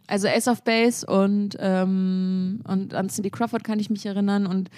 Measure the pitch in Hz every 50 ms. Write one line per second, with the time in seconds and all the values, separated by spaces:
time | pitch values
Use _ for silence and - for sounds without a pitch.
0 | _ - - 202 190 208 139 226 226 254 240 - - - 226 226 226 240 233 -
1 | - - - 196 196 196 202 202 202 202 - - - 190 190 185 185 185 190 190
2 | 190 185 185 185 185 185 185 185 185 185 190 220 - - 190 190 196 190 - -
3 | 185 190 - - 202 196 - - 233 226 - 220 - - 214 214 208 208 220 196
4 | - 214 196 196 202 202 202 202 202 190 180 190 185 - -